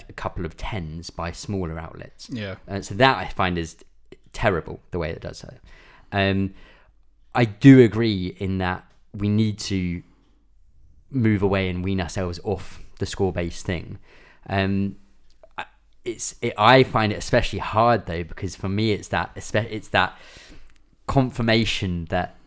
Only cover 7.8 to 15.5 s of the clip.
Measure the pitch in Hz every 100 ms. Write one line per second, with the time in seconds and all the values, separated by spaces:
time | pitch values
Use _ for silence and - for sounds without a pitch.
7.8 | 117 101 117 98 90 - 95 95 90 92
8.8 | - - - 107 104 104 110 104 - 98
9.8 | 90 87 - _ _ _ _ _ - -
10.8 | - - - 135 110 107 98 95 92 90
11.8 | 92 95 85 - 92 85 - 92 - -
12.8 | - - 98 - 98 87 87 - - 85
13.8 | - 101 - - - - - 98 98 98
14.8 | 98 - - - - - -